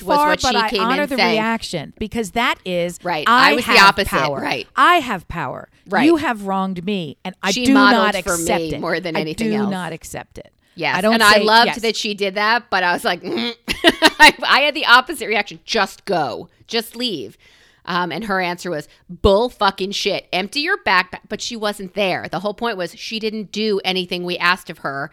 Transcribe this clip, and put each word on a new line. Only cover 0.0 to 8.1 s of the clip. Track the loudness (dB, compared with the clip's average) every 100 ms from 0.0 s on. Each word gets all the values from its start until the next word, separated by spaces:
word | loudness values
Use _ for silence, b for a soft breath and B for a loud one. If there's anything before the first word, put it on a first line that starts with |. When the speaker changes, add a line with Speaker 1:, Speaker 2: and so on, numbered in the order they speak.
Speaker 1:
was | 2 2
Speaker 2:
far, | 2
Speaker 1:
what | 0
Speaker 2:
but | 0
Speaker 1:
she | 0
Speaker 2:
I | 0
Speaker 1:
came | 0
Speaker 2:
honor | 0 0
Speaker 1:
in | -2
Speaker 2:
the | 0
Speaker 1:
saying. | 0
Speaker 2:
reaction, | 0 0 -4 -6 -8 -10 -10
because | -8 -6 -4
that | -2 -2 -2 -4
is, | -4 -4 -6
Speaker 1:
Right. | -6 -4 0
Speaker 2:
"I | 4 4
Speaker 1:
I |
was | 4
the | 4
Speaker 2:
have | 6 6
Speaker 1:
opposite. | 6 0
Speaker 2:
power. | 0 -2 -2
Speaker 1:
Right. | -4 -6 -4 2
Speaker 2:
I | 4 4
have | 0 -6 -8
power. | -8 -8 -8 -16 b -4
Speaker 1:
Right. | 2
Speaker 2:
You | 4 4
have | 0 -4 -4
wronged | -2 -2 -4
me, | -6 -6 -6 -10
and | -14 -6
I | -4
Speaker 1:
She | 0
Speaker 2:
do | 4
Speaker 1:
modeled | 6 6 6 2